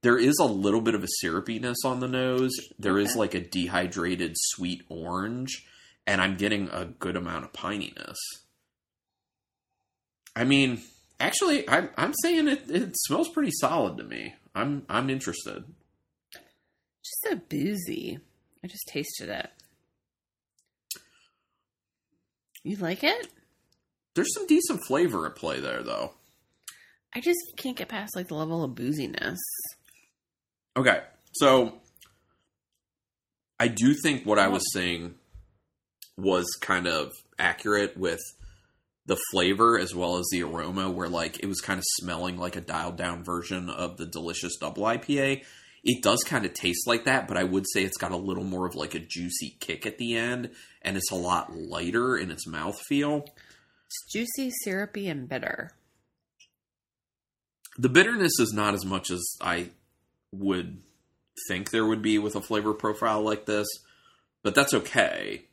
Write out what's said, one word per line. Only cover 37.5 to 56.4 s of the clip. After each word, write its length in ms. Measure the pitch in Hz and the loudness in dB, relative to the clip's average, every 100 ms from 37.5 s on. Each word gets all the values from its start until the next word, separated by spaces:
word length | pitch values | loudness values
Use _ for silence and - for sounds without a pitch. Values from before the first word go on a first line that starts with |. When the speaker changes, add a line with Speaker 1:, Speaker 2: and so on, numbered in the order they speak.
| 82 107 104 101 - | 0 2 2 2 0
Speaker 1:
with 240 | 90 82 - - - - _ _ _ _ - | -2 -2 -8 -16 -20 -20 _ _ _ _ -2
the 120 | 95 - | -2 0
flavor 460 | 95 90 98 113 113 | 2 4 6 6 6
as 160 | 90 | 0
well 240 | 90 87 90 | -2 -2 0
as 100 | 90 | 0
the 100 | 92 | -2
aroma, 480 | 82 82 80 95 92 | -2 -4 -4 -2 -2
where, 180 | 90 87 | -2 -2
like, 320 | 85 82 - | -2 -4 -4
it 40 | 98 | -4
was 160 | 92 | -4
kind 160 | - 92 | -2 -2
of 60 | - - | -2 -2
smelling 400 | 90 85 90 90 | -4 -4 -4 -4
like 160 | 90 87 | -6 -6
a 60 | |
dialed 360 | 82 82 85 85 | -6 -6 -4 -4
down 260 | 90 85 | -6 -6
version 460 | 85 87 87 92 90 | -4 -6 -4 -6 -6
of 280 | - 87 87 | -6 -6 -6
the 100 | 85 | -10
delicious 500 | 80 85 87 90 - | -8 -6 -6 -6 -6
double 280 | 76 - 104 | -6 -2 0
I 120 | 113 | 0
P 240 | - 143 | 0 0
A. 220 | 135 135 - - - - - | 2 0 -6 -20 -20 -4 0
It 140 | 123 | 2
does 220 | 98 123 | 4 4
kind 220 | - 131 95 | 2 0 -2
of 80 | - | -2
taste 320 | 92 87 - | 0 0 2
like 180 | 117 - | 2 4
that, 220 | 131 - | 2 2
but 100 | 90 | 0
I 60 | |
would 220 | 92 92 95 | 2 2 2
say 120 | 104 | 0
it's 120 | 95 - | 0 -2
got 140 | 87 | -4
a 60 | 90 | -2
little 260 | 98 92 | -2 -2
more 220 | 95 92 92 | -2 -2 -2
of, 80 | |
like, 220 | - 76 85 | -4 -6 -6
a 40 | |
juicy 560 | 85 87 87 - 76 - | -8 -6 -4 -4 -8 -10
kick 260 | - - 110 | -8 -6 -6
at 140 | - | -6
the 160 | 117 117 | -4 -2
end, 320 | 117 123 120 - - _ | -2 -4 -6 -12 -20 _
and 160 | - 95 | -4 -2
it's 140 | 90 | -2
a 40 | 92 | -2
lot 400 | 87 90 - 82 | 0 0 0 -8
lighter 640 | 80 85 87 117 127 113 | -8 -4 0 0 2 0
in 140 | 90 | -2
its 160 | 76 - | -8 -8
mouthfeel. 800 | 80 80 104 - 143 147 147 143 - - - _ _ _ | -6 -6 -6 -2 0 2 -2 -4 -18 -20 -20 _ _ _
Speaker 2:
It's 260 | - - | -14 -8
juicy, 400 | 208 233 - 262 240 | -4 -4 -4 -4 -4
syrupy, 440 | - 190 208 208 196 | -4 -4 -4 -4 -4
and 220 | 147 127 | -4 -4
bitter. 400 | 131 - - - _ _ _ _ _ _ _ | -4 -4 -6 -8 _ _ _ _ _ _ _